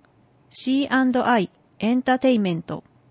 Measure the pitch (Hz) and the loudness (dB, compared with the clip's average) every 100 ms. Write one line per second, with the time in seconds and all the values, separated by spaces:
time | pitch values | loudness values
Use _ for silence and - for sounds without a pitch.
0 | _ _ _ _ _ - 254 262 277 262 | _ _ _ _ _ -8 -2 -2 0 0
1 | 254 247 226 240 180 _ _ - 214 254 | 2 0 2 0 0 _ _ -6 -2 0
2 | 262 254 262 240 190 165 - 156 - _ | 0 0 2 2 0 -4 -6 -12 -14 _
3 | _ | _